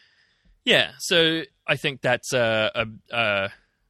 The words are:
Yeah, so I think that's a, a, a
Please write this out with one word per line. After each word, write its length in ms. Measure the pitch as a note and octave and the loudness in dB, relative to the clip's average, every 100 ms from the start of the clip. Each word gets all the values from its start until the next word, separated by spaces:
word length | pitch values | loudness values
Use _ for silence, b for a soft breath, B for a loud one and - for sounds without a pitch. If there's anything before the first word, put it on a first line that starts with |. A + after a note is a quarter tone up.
| b b b b b b B3+ | b b b b b b 2
Yeah, 260 | F3 G2 - | 2 2 -4
so 440 | - F3 E3 D#3+ - _ - | -2 2 2 0 -6 _ -4
I 120 | D3+ | -4
think 240 | D3+ C3 | -4 -4
that's 320 | C#3+ B2 - | -2 -2 0
a, 360 | C3 A2+ A2 G#2+ A#2+ | 0 2 2 0 -2
a, 400 | A2+ G#2+ _ A#2+ | -6 -8 _ -2
a 320 | A2+ G2+ G2 b b b b | 0 0 -2 b b b b